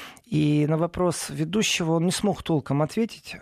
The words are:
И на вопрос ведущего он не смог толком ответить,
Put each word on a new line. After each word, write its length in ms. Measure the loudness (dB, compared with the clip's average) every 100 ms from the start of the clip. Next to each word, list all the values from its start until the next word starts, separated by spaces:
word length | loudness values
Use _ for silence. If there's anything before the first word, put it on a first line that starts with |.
| -12 -20 -4
И 400 | 0 2 4 2
на 80 | 2
вопрос 520 | 0 0 0 0 -4
ведущего 640 | -4 -2 0 0 0 2 2
он 100 | 2
не 80 |
смог 280 | 2 0 0
толком 400 | 0 0 0 0
ответить, 540 | 0 0 -2 -4 -18 -18